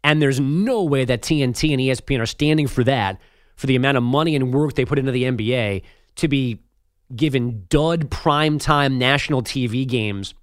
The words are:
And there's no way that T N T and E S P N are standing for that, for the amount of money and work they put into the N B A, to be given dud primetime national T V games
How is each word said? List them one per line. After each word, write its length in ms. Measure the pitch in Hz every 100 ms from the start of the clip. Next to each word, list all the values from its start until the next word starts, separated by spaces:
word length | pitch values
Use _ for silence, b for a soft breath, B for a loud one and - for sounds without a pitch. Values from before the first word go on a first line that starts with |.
And 160 | 147 151
there's 200 | 143 131
no 420 | 135 156 214 240
way 240 | 175 139 127
that 160 | 123
T 220 | - 156
N 100 | 131
T 200 | 120 156
and 60 | 139
E 120 | 131
S 80 | 127
P 160 | - 135
N 60 |
are 40 | 113
standing 400 | - 147 156 139
for 180 | - 117
that, 340 | 135 98 98 b b b b
for 120 | 135
the 80 | 127
amount 220 | 135 139
of 60 |
money 320 | 120 135 165 151
and 160 | 127
work 220 | 131 151
they 100 | 127
put 140 | 123 143
into 140 | 135
the 160 | 127 127
N 80 | 123
B 180 | 110
A, 300 | 123 107 98 b b b -
to 120 | 160
be 320 | 139 127 110 _ _ _ _ _ 123
given 500 | 151 131 120 110 92
dud 400 | 147 156 170 151
primetime 840 | - 170 147 156 151 - 147 139
national 500 | 131 123 139 - 139
T 240 | 113 143 123
V 180 | 120 131
games 480 | 120 107 98 98 -